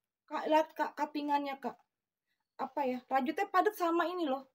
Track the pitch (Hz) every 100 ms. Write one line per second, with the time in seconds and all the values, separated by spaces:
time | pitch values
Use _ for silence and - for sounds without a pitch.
0 | _ _ - 294 - 302 311 - 294 -
1 | 294 294 294 285 285 262 240 - _ _
2 | _ _ _ _ _ - 254 - 262 247
3 | - 262 262 320 403 370 359 415 339 339
4 | 330 359 311 269 269